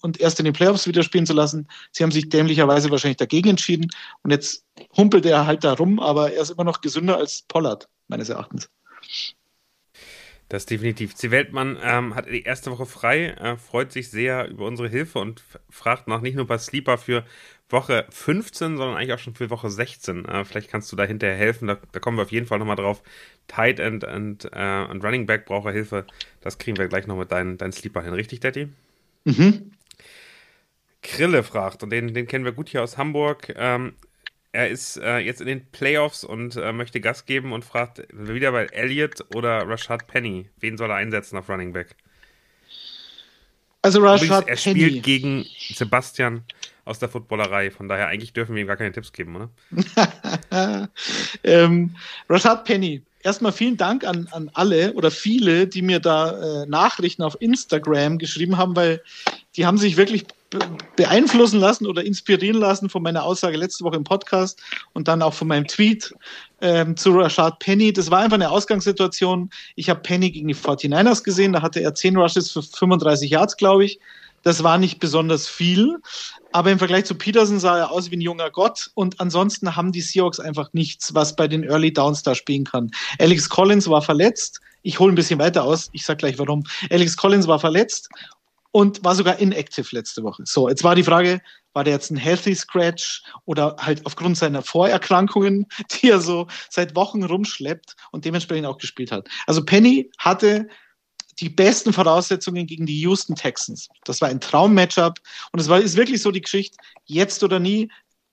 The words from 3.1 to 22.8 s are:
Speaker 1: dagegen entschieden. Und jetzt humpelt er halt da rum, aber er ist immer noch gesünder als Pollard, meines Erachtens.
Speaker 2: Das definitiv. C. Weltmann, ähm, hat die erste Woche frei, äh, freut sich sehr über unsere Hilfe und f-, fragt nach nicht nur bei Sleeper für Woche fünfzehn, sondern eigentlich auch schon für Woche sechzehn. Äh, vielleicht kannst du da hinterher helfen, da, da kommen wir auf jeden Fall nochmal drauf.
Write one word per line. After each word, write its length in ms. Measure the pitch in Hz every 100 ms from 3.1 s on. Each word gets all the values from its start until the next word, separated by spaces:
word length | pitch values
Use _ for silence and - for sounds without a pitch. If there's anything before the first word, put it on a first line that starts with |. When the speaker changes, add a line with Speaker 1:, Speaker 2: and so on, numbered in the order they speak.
| 127
Speaker 1:
dagegen 320 | 123 165 208
entschieden. 400 | 185 - 170 170 - - -
Und 80 | 147
jetzt 340 | 143 - - _ - -
humpelt 300 | - 208 202
er 220 | 165 151 151
halt 160 | 156
da 100 | 151
rum, 260 | 127 175 208
aber 320 | 160 147 147
er 120 | 175
ist 80 | 151
immer 120 | 175
noch 180 | 170 165
gesünder 360 | 151 156 175 175
als 240 | 147 - -
Pollard, 420 | 165 143 104 - _ -
meines 220 | 117 113
Erachtens. 400 | - - 120 - _ _ - - - - _ _ _ _ _ _ - - - - - -
Speaker 2:
Das 180 | 98 -
definitiv. 480 | 110 117 110 101
C. 160 | - 117
Weltmann, 480 | 127 139 135 135 -
ähm, 320 | 120 120 120
hat 140 | 117 -
die 160 | 120
erste 260 | 120 127 135
Woche 160 | 123
frei, 440 | 123 - 117 147 170
äh, 280 | - 113 117
freut 340 | - 120 131
sich 200 | 131 120
sehr 360 | 107 127 127 -
über 160 | 104
unsere 220 | 104 120 120
Hilfe 300 | 123 160 113
und 220 | 101 113
f-, 200 | _ - _
fragt 400 | - 117 127 -
nach 140 | 113
nicht 140 | 127
nur 100 | 135
bei 140 | 120 117
Sleeper 400 | - 143 135 120
für 260 | - 120 117 - - _ -
Woche 360 | 123 131 117 -
fünfzehn, 680 | - - 185 226 - 165 151
sondern 180 | 131
eigentlich 180 | 90 127
auch 60 | 120
schon 140 | 123
für 160 | 113 117
Woche 220 | 117 107
sechzehn. 540 | 101 127 - - 87
Äh, 200 | - 98
vielleicht 240 | 98 107 -
kannst 220 | 107 -
du 40 |
da 100 | 98
hinterher 320 | 101 107 101 95
helfen, 320 | 107 117 107
da, 100 | 98 _
da 80 | 92
kommen 180 | 120 113
wir 60 |
auf 80 | 98
jeden 140 | 113
Fall 140 | 117 104
nochmal 160 | 107
drauf. 260 | 101